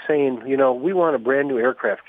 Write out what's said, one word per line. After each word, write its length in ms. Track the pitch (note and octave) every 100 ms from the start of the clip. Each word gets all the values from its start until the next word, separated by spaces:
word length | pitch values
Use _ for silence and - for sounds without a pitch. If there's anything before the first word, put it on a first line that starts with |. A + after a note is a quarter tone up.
| -
saying, 360 | D3+ C#3 A#2+ B2+
you 100 | C3+
know, 160 | C3
"We 200 | B2 D#3
want 240 | F#3 E3 C3+
a 20 |
brand 300 | A#2+ C3+ C#3+
new 100 | B2
aircraft 440 | B2 B2+ A2+ F#2+